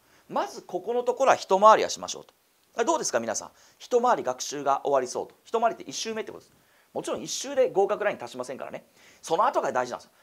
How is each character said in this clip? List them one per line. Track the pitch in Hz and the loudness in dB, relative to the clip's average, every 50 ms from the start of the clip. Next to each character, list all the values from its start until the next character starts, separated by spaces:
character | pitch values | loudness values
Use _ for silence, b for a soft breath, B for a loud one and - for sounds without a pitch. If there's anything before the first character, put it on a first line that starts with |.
| b b b b b - | b b b b b -6
ま | - 269 370 | -4 -4 -4
ず | 392 - 214 - | -4 -8 -12 -10
こ | - 180 180 | -8 -8 -6
こ | 180 208 240 | -4 -4 -2
の | 247 247 | -2 0
と | 247 240 | 0 0
こ | 247 269 | 4 4
ろ | 240 | 4
は | 156 | 4
一 | - - - 190 190 | 4 2 2 4 8
回 | 208 214 214 147 | 8 8 8 8
り | 92 | 6
は | 87 | 0
し | - 90 | -2 -6
ま | 92 87 | -8 -10
し | - | -10
ょ | 73 | -12
う | - | -14
と。 | - _ _ _ _ _ _ _ _ _ | -18 _ _ _ _ _ _ _ _ _
あ、 | 233 240 | -2 0
ど | 269 330 | 0 0
う | 269 | 0
で | 190 | -2
す | - - | -2 -2
か | 117 | -2
皆 | 117 113 101 | -2 -4 -6
さ | - 87 | -6 -8
ん。 | - b b b b b b | -12 b b b b b b
一 | - - 254 240 | -6 -2 0 2
回 | 233 247 214 | 4 4 2
り | 151 120 | 2 0
学 | 127 127 - | -2 -6 -6
習 | - - 139 147 139 | -8 -8 -8 -4 -2
が | 139 139 139 - | 0 0 0 0
終 | 143 143 | 2 2
わ | 135 | 2
り | 127 123 | 0 0
そ | - 113 82 | -4 -6 -8
う | - | -8
と。 | - _ _ | -12 _ _
一 | - - 226 | -6 -2 0
回 | 233 226 | 0 0
り | - | -2
っ | |
て | - - | -4 -10
一 | - - | -12 -10
周 | - - 220 220 | -8 -8 -8 -8
目 | 220 208 | -8 -10
っ | |
て | - - | -12 -14
こ | 82 | -18
と | - | -20
で | _ | _
す。 | b b b b b b b b - | b b b b b b b b -10
も | 139 165 | -8 -6
ち | 330 | -4
ろ | 254 - | -6 -6
ん | - | -6
一 | - | -6
周 | - - - 262 285 | -8 -8 -8 -2 2
で | 262 254 165 | 2 2 4
合 | - 185 196 190 | 4 4 2 4
格 | 208 185 202 | 2 0 0
ラ | 208 147 | 0 -2
イ | |
ン | - | -2
達 | 123 117 - | -6 -10 -10
し | 127 | -10
ま | 127 | -8
せ | - 131 | -8 -10
ん | |
か | 113 - | -10 -10
ら | - | -12
ね。 | 113 - - b b b b b b b | -12 -14 -16 b b b b b b b
そ | - - 165 | -4 -2 2
の | 180 220 | 2 2
後 | 277 - 330 | 2 2 2
が | 233 139 - | 0 0 0
大 | 127 127 | 0 -2
事 | 123 113 | -2 -4
な | 85 | -10
ん | |
で | - | -12
す | |
よ。 | - b b | -16 b b